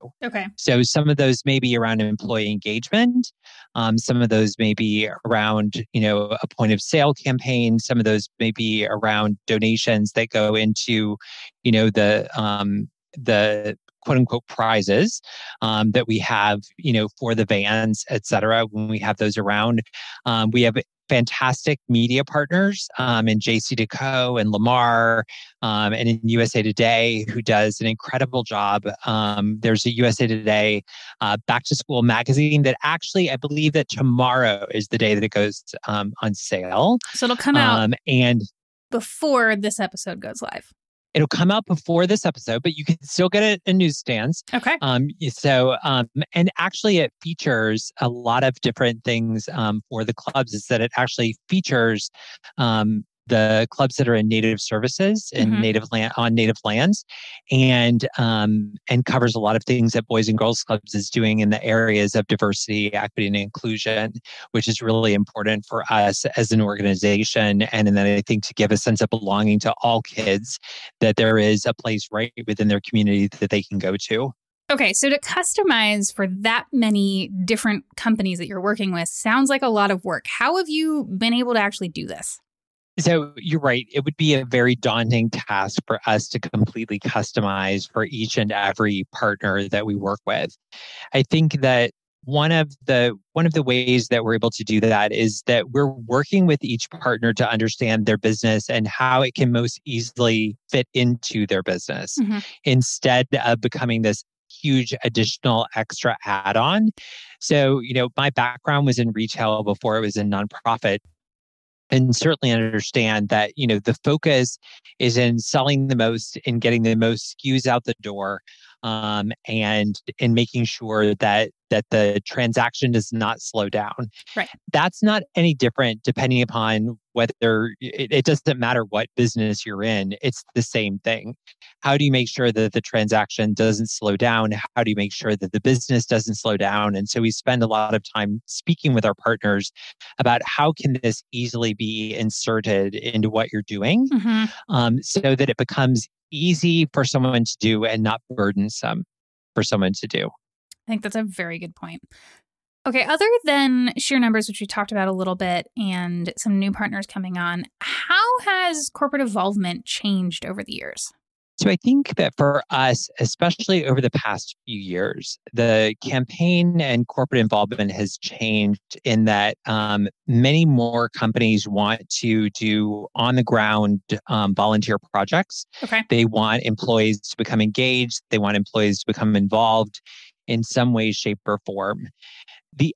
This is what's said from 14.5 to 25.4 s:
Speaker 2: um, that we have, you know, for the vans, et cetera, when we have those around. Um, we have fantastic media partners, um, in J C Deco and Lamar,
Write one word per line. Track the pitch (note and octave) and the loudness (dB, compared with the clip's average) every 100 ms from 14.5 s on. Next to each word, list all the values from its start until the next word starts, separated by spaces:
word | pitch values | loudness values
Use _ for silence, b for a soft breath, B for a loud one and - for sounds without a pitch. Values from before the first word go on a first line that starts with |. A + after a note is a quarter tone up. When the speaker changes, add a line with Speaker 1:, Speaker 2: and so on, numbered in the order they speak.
| - A2+ A2 G2 G#2+ G#3+ - - B B B | -2 0 2 2 2 2 -2 -14 B B B
Speaker 2:
um, | A2 G#2+ G#2+ | -2 2 2
that | B2 A#2 | 2 0
we | A2 | -2
have, | F2+ A2 G#2 G2+ - - | 0 2 2 0 -6 -8
you | D#3+ | -2
know, | A2+ G#2+ - | 0 0 -4
for | A#2 | -2
the | A2+ | 0
vans, | G#2+ G2+ G2+ A2 A2 G#2 - | 0 0 0 0 0 -2 -4
et | A#2+ | -6
cetera, | - G#2+ A2 A2+ | -2 -2 2 0
when | A2 G#2+ G#2+ | 0 -4 -4
we | G#2+ | -4
have | G#2+ | -4
those | G#2 G#2+ G#2+ | 0 0 0
around. | G2+ G#2 A2+ A2+ - B B B | 0 0 2 0 -2 B B B
Um, | B2 A2+ A2 | -2 0 2
we | A#2+ | 4
have | A#2 A2 - _ - | 2 2 -6 _ 0
fantastic | B2+ A#2+ - C3 - - C#3+ - | 0 0 0 -2 0 -2 -2 0
media | A#2 A#2 B2+ | 2 2 0
partners, | C#3 D3+ C#3+ F3+ G3 G3 - - | 0 -2 0 2 2 -2 -8 -4
um, | B2+ A2+ A2 | 0 2 2
in | A2 | 2
J | A#2 A2 | 0 -2
C | - A#2+ | -2 -4
Deco | A2 - C3+ C3 B2 A#2+ | -4 -4 -4 -2 0 0
and | G#2+ | 0
Lamar, | G#2 A#2 B2 A#2+ A#2 A#2 A2+ - B | 2 2 4 4 4 2 2 -2 B